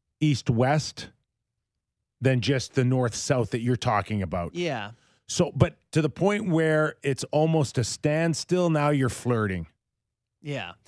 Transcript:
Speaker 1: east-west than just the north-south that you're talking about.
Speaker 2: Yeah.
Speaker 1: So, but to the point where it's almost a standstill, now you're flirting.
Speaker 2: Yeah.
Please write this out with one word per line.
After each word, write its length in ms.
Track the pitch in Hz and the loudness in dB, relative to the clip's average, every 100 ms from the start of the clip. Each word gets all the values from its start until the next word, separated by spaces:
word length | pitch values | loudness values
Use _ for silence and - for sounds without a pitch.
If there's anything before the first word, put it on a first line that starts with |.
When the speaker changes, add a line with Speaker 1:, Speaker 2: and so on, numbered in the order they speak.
| _ - | _ -2
Speaker 1:
east-west 880 | 151 135 - 117 127 151 - - - _ _ _ _ _ _ _ _ _ _ - | 0 2 0 2 2 2 -2 -8 -16 _ _ _ _ _ _ _ _ _ _ -2
than 200 | 127 127 | 0 2
just 320 | 117 135 - - | 0 -2 -2 0
the 80 | |
north-south 680 | 127 131 123 - - 131 113 | 0 2 0 -2 -2 0 0
that 80 | 123 | -2
you're 140 | 120 120 | -2 -2
talking 460 | 127 107 101 107 | 0 0 0 -4
about. 340 | 90 90 85 170 | -4 -4 -6 -6
Speaker 2:
Yeah. 360 | 170 123 104 113 _ _ - | -4 -6 -8 -14 _ _ -6
Speaker 1:
So, 240 | - 170 135 | -2 0 4
but 220 | 170 - _ | 2 0 _
to 100 | 156 | 0
the 80 | 147 | 0
point 400 | - 190 208 185 | 0 0 0 0
where 460 | 165 160 156 156 - | 2 2 2 2 -2
it's 200 | 139 131 - | -4 -4 -2
almost 520 | 147 160 160 139 - | 0 2 2 0 0
a 60 | |
standstill, 840 | 110 - 151 156 165 156 - 180 175 | -4 -2 0 0 0 -2 0 0 2
now 200 | 151 147 | 2 2
you're 200 | 147 127 | 2 0
flirting. 580 | - 120 120 104 90 80 _ _ _ _ _ _ _ | -2 -2 0 0 -4 -8 _ _ _ _ _ _ _
Speaker 2:
Yeah. 320 | 147 135 87 - | -10 -10 -10 -14